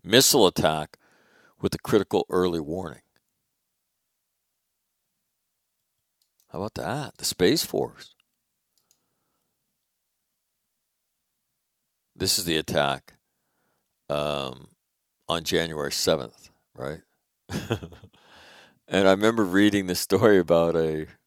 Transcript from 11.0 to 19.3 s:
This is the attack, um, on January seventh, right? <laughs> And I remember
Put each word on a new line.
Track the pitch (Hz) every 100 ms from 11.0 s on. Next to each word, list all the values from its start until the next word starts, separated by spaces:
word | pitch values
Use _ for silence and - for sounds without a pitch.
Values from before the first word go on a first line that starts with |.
| _ _ _ _ _ _ _ _ _ _ _
This | - 95 -
is |
the | 87 80
attack, | 78 76 71 67 - _ _ _ _ _ _ _ _ _ -
um, | 73 76 71 65 64 - _ _ _ _ _ -
on | 85
January | 82 87 82 78 71
seventh, | - - 78 58 _ - _ _
right? | - 67 80 _ _ _ _ -
<laughs> | - - 117 87 82 - _ _ - - - - _ -
And | 92 95
I |
remember | 95 107